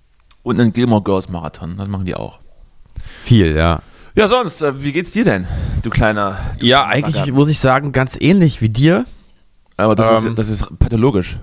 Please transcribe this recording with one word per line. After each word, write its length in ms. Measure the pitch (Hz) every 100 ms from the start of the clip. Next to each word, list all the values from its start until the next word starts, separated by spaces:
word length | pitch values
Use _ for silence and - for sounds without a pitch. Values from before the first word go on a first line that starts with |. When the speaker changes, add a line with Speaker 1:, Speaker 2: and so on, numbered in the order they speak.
| _ _ _ _
Speaker 1:
Und 180 | 123 120
einen 140 | 117
Gilmore 280 | 113 123 110
Girls 280 | 95 95 -
Marathon, 480 | 87 78 - 82 92
das 100 | 101
machen 180 | 98 92
die 100 | 50
auch. 240 | 53 - - - - - - -
Speaker 2:
Viel, 540 | - - - 113 82 78
ja. 260 | 82 82 - - -
Speaker 1:
Ja, 140 | - 214
sonst, 340 | 247 208 -
äh, 220 | 151 135
wie 80 | 143
geht's 220 | 147 180
dir 100 | 208
denn, 240 | 190 98 90 - - -
du 60 | 113
kleiner, 480 | - 110 104 98 98 - -
du 60 | 117
Speaker 2:
Ja, 140 | 131
Speaker 1:
kleiner 140 | 113
Speaker 2:
eigentlich 220 | 120 - 151
Speaker 1:
Bagger? 160 | 143
Speaker 2:
muss 160 | 131 147
ich 120 | 151
sagen, 340 | 131 131 143
ganz 240 | 127 127 -
ähnlich 400 | 135 196 165 -
wie 80 | 110
dir. 380 | 110 151 190 247 - - _ _ _ _ -
Speaker 1:
Aber 180 | 107 107
das 300 | 110 113 113
Speaker 2:
Ähm, 60 |
Speaker 1:
ist, 80 | 113
das 100 | 107
ist 300 | 104 - -
pathologisch. 600 | - 113 123 101 87 -